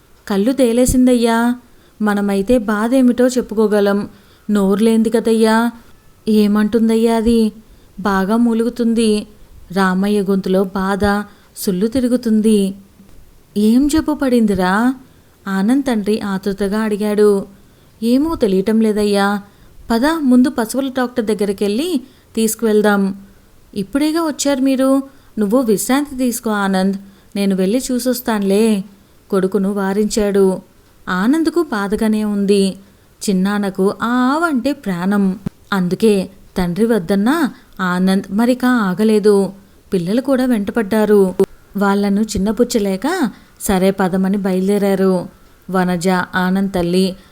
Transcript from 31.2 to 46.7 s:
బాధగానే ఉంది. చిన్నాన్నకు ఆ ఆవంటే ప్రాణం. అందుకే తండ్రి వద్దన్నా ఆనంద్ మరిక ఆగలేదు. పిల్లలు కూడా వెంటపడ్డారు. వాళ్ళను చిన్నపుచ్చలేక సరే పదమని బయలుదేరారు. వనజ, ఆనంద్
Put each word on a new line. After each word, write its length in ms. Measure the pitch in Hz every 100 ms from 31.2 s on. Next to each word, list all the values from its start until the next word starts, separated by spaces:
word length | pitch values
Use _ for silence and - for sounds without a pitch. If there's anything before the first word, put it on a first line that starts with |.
| 214 320 311 349
బాధగానే 600 | 330 214 196 214 220 214
ఉంది. 460 | 214 202 196 202 190 185 - _ _ _ -
చిన్నాన్నకు 640 | 185 196 208 202 190 190 202
ఆ 60 | 226
ఆవంటే 640 | 247 254 302 339 262 262
ప్రాణం. 680 | 285 196 175 185 208 190 185 - - -
అందుకే 560 | 196 180 185 220 202 185 - - -
తండ్రి 280 | 175 175 226
వద్దన్నా 640 | 220 165 196 220 339 277 - - -
ఆనంద్ 540 | 185 180 185 196 -
మరిక 320 | 196 240 247 254
ఆగలేదు. 840 | 247 196 180 220 214 202 202 190 - - - -
పిల్లలు 280 | 190 170 233
కూడా 240 | 262 254 254
వెంటపడ్డారు. 920 | 226 202 233 196 220 214 208 190 185 196 - - 196
వాళ్ళను 440 | 202 202 202 196
చిన్నపుచ్చలేక 1080 | 220 - 202 220 240 233 202 190 269 370 226 - - -
సరే 300 | - 190 190
పదమని 460 | 196 185 190 190 208
బయలుదేరారు. 880 | 190 185 190 208 202 190 190 185 175 - - _ -
వనజ, 360 | 185 180 180 180 180 - 185
ఆనంద్ 380 | 185 190 196